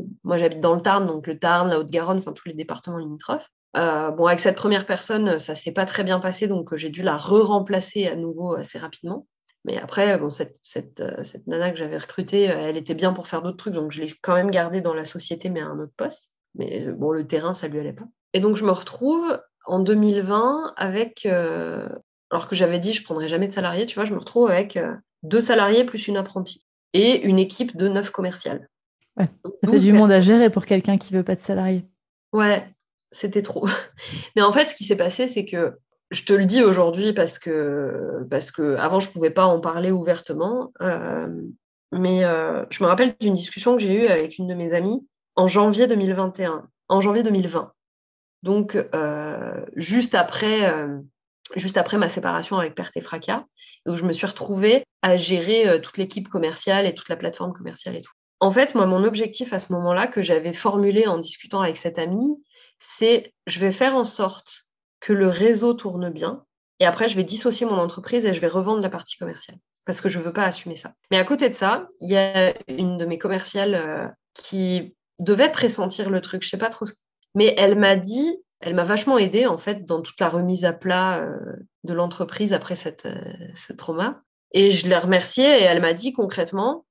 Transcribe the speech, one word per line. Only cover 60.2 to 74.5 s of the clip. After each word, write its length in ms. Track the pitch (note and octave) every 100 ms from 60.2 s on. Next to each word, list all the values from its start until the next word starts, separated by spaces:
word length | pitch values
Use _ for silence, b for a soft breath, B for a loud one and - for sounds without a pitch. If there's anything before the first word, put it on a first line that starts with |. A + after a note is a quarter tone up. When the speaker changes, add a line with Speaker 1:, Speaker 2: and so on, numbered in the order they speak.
Speaker 1:
j'avais 300 | E3+ D#3+ E3
formulé 560 | E3+ A3 G3+ G3+ G3+ A3
en 120 | E3
discutant 420 | D#3+ - - G3
avec 160 | F3+ D#3+
cette 200 | F3 E3+
amie, 360 | E3 G3 C#4 D4 _ b b b
c'est : « 540 | - - A3+ A#3 - _ -
Je 120 | F3+
vais 120 | G3
faire 240 | G3 C4 C4
en 80 |
sorte 640 | A3 - F#3+ F#3+ - - _ _ _ -
que 140 | -
le 140 | G3+ F#3+
réseau 460 | F3 A3 A3 A#3+
tourne 360 | A#3 G3+ F3+ F3+
bien 340 | D#3 E3 - _ _ _ -
et 60 | F3+
après, 220 | E3+ A3+
je 80 | F#3+
vais 80 |
dissocier 420 | F#3 G#3+ B3 A#3 A#3
mon 120 | F#3+
entreprise 480 | E3+ F#3+ - A#3+ G#3+
et 80 |
je 80 | E3+
vais 60 | E3+
revendre 340 | F3+ F#3 A3
la 80 | F#3+
partie 260 | F3 - -
commerciale 420 | D3 - - - _ _ -
parce 160 | F3
que 80 | F#3+
je 100 | F3+
veux 140 | E3
pas 100 | F3
assumer 320 | F#3+ F3+ F3 D#3+
ça. » 180 | - _ -
Mais 60 | F#3+
à 60 |
côté 240 | F#3 C#4+ C4+
de 60 |
ça, 340 | - G3 B3+ - -
il 80 | F3+
y 80 | G3
a 360 | G3 F#3+ F#3 - -
une 300 | C3 F3+ F3+
de 80 | E3+
mes 120 | E3
commerciales, 580 | - G3 - G3+ G3+ F#3
euh, 300 | D#3 D#3 - - _
qui 600 | - -